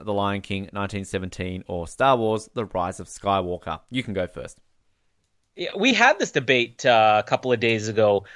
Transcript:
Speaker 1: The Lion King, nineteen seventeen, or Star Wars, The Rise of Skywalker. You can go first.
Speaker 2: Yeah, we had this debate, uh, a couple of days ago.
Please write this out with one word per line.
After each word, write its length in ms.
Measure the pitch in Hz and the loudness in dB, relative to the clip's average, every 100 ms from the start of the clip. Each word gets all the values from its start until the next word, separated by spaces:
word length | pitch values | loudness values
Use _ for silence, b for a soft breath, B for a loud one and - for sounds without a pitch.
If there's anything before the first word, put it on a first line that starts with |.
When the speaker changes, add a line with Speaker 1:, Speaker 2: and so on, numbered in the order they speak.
Speaker 1:
The 100 | 104 | -4
Lion 280 | 101 101 101 | -2 -2 -4
King, 280 | - 98 98 | -6 -8 -6
nineteen 320 | 101 98 101 | -8 -6 -6
seventeen, 580 | 95 95 92 - 92 92 - | -6 -6 -6 -8 -8 -8 -8
or 180 | 90 82 | -8 -6
Star 300 | - 135 123 | 0 2 4
Wars, 340 | 110 107 - | 2 0 -4
The 100 | 120 | -8
Rise 340 | 104 92 90 95 | -4 -2 -4 -6
of 80 | 87 | -14
Skywalker. 720 | - 98 98 90 87 - 78 - | -6 0 0 0 -6 -6 -10 -8
You 120 | 123 | -8
can 100 | 120 | -4
go 140 | 92 90 | -4 -4
first. 320 | - - - _ _ _ _ _ _ _ _ _ | -8 -14 -16 _ _ _ _ _ _ _ _ _
Speaker 2:
Yeah, 160 | - 175 202 | -10 -8 0
we 180 | 240 | 2
had 240 | 214 247 311 | 4 4 4
this 140 | 254 | 0
debate, 520 | 147 127 127 120 - | -2 2 0 0 0
uh, 380 | 131 117 110 107 | 4 6 6 4
a 40 | - | 2
couple 240 | 131 127 | -2 0
of 80 | 117 | 0
days 260 | 117 113 107 | 2 0 0
ago. 360 | 107 107 101 101 | 2 4 4 -2